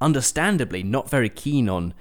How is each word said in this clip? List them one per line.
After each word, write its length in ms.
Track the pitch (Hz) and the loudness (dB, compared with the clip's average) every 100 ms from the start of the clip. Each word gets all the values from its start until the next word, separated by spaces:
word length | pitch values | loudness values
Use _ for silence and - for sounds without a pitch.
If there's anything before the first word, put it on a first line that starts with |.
understandably 800 | 147 139 120 - 175 196 110 92 | 0 2 0 0 2 2 -2 -4
not 260 | 95 127 - | -2 -2 0
very 220 | 143 113 | 0 0
keen 380 | - 143 147 110 | -2 -2 2 2
on 260 | 92 87 - | 0 -2 -8